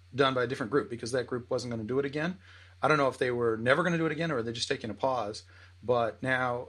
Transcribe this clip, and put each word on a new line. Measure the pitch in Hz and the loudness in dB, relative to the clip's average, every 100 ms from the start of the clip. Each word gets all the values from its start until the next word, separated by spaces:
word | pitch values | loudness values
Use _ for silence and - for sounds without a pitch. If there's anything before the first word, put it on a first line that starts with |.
| - 127 | -4 2
done | 135 | 4
by | 127 | 4
a | 123 | 0
different | 131 113 | -2 0
group | 139 107 | 0 0
because | 117 117 | -6 -4
that | 127 120 | -4 -2
group | 123 120 | -6 -4
wasn't | 127 120 | -4 -4
gonna | 117 | -6
do | 110 131 | -2 -2
it | 139 | -2
again. | 147 170 180 - - - - | -2 -4 -6 -14 -20 -20 -2
I | 131 | 2
don't | 151 | 4
know | 135 | 4
if | 120 | 2
they | 127 | 0
were | 120 117 113 | 2 2 2
never | 120 143 | 4 4
gonna | 175 170 | 4 2
do | 160 | 0
it | |
again | 151 165 | -2 -2
or | 131 | -2
they're | 117 | -4
just | 117 - | -4 -4
taking | 131 113 | -4 -4
a | 101 | -2
pause. | 131 127 104 110 - - - - | 0 0 -4 -8 -14 -20 -20 -8
But | 110 123 113 - | 0 2 0 -2
now | 131 127 127 123 | -2 0 0 -2